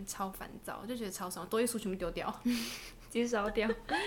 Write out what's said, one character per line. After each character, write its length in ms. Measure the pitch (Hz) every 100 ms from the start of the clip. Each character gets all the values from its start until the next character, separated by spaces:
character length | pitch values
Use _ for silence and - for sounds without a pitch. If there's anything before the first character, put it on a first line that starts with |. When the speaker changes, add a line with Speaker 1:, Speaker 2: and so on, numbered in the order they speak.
Speaker 1:
超 240 | 196 - 190
烦 200 | 190 - -
躁， 200 | - -
就 120 | 208 247
觉 80 |
得 60 | 208
超 200 | - 185
爽， 160 | 185 170
多 160 | 226
益 40 | 240
书 120 | 226
全 120 | 196
部 40 | 185
丢 140 | 170
掉。 180 | 170 - -
Speaker 2:
<laughs> 60 |
直 760 | 240 240 226 - - - - 226
接 60 | 240
烧 220 | 226 202
掉。 200 | 220 220 226 - 381